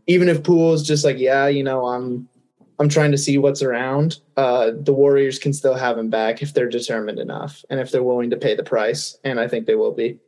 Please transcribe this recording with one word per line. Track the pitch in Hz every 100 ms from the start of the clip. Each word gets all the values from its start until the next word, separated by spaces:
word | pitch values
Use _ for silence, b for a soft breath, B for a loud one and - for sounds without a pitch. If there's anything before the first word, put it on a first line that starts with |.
| -
even | 180 180
if | 156
Poole | 147 170 165
is | 160
just | 147 147 147
like, | 127
"Yeah, | 127 135 139
you | 143
know, | 139 131 123
I'm, | 123 127 123 - _ _ _ _ -
I'm | 147
trying | 147 151
to | 143
see | 143 139
what's | 139 139
around," | 135 120 127 139 156 - _ -
uh, | 135 123 117 113
the | 143
Warriors | 139 143 139 139 131
can | 143
still | 139 135 131
have | 127 113
him | 113
back | 110 110 117
if | 147
they're | 139 123
determined | 120 120 117 107 117
enough | - - 147 - -
and | 135
if | 127
they're | 131
willing | 127 123 120
to | 120
pay | 135 107
the |
price, | - 117 107 147 - -
and | 139 127
I | 120
think | 117 113
they | 110
will | 110
be. | 113 117 120